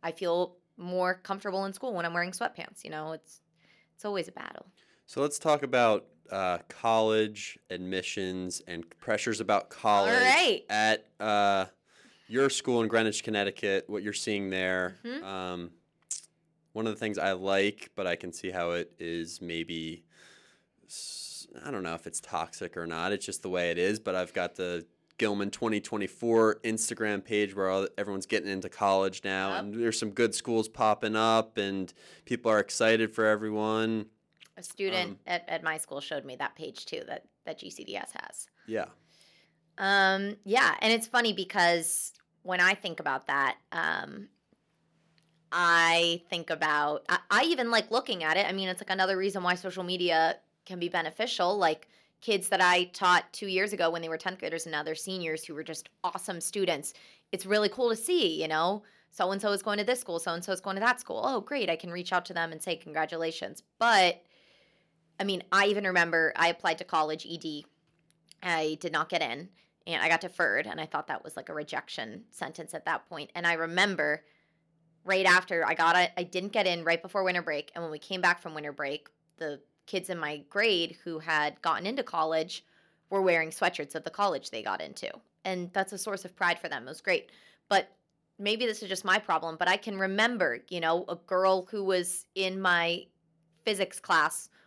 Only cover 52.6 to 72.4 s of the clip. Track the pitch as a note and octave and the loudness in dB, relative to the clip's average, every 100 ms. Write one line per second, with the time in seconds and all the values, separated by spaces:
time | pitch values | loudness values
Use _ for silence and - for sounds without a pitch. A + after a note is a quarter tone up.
52.6 | F3+ F3+ F3+ - F#3 F3+ - - G3+ F#3 | 6 4 2 0 4 4 2 -10 -4 0
53.6 | G3+ G3 E3 E3+ E3 D#3+ F#3 F#3 - E3 | 0 0 0 0 -6 -6 -6 -6 -6 -6
54.6 | E3 D#3 D3+ D#3 - F#3 E3+ D#3+ - D3+ | -6 -6 -4 -6 -6 -6 -4 -6 -8 -10
55.6 | D#3+ D#3+ - _ F#3 F3+ - F3 - G#3 | -10 -12 -14 _ -6 -6 -8 -6 -4 -2
56.6 | F#3 D#3 D3 - - - _ F#3 F#3+ G#3 | 0 0 -2 -12 -20 -20 _ -8 0 2
57.6 | G#3 G#3 A#3+ A3+ - F4+ G#3+ D#3 D#3 D#3 | 2 2 0 0 2 2 2 0 -2 2
58.6 | E3+ G#3 - _ _ - F#3 G3 G#3 G3+ | 2 0 -6 _ _ -2 0 2 0 0
59.6 | G3 G3+ G#3 B3+ - E3+ E3+ E3+ F3 F#3 | 0 -2 0 0 -2 -4 -4 -4 -4 -6
60.6 | G3 G3 A3+ B3 - - A#3 C4 G3+ C#4+ | -4 0 0 0 -2 -4 -2 -2 -4 -4
61.6 | F#3+ E3 F3 F3 F3 F#3 F3+ F3 E3 D#3+ | -2 -4 -4 -10 -2 -2 -2 -4 -4 -6
62.6 | - E3 E3 D#3 D#3 E3 E3 D#3+ G2 - | -8 -8 -6 -4 -4 -2 -4 -4 -10 -12
63.6 | _ _ A#3 G#3+ F3+ - _ _ _ _ | _ _ 4 6 6 4 _ _ _ _
64.6 | _ _ _ _ _ _ G3 F#3 - F#3+ | _ _ _ _ _ _ -2 -2 0 4
65.6 | G3+ G#3 G3+ F3+ E3+ E3 D#3+ - E3+ E3+ | 4 4 2 2 4 4 2 4 2 2
66.6 | F#3 E3 E3+ D#3+ D#3 D#3 - E3 D#3+ D3+ | -2 -2 -2 0 0 -2 -8 -10 -8 -10
67.6 | D3+ _ _ _ _ _ _ - F3+ E3 | -14 _ _ _ _ _ _ -12 -2 0
68.6 | D#3 D#3 F3 D#3 D#3+ F3 D3 B2 F3+ _ | 0 -2 -2 -2 0 0 -2 -6 -10 _
69.6 | _ _ - D#3+ D#3 E3 F3+ - E3+ G#2 | _ _ -6 -2 2 2 0 -2 0 2
70.6 | G3 D#3+ D#3 D3 - C#3 - - - D#3 | -2 -6 -6 -6 -6 -8 -8 -14 -10 -10
71.6 | D3+ C3 - - - A2 - - | -6 -6 -8 -10 -10 -12 -18 -12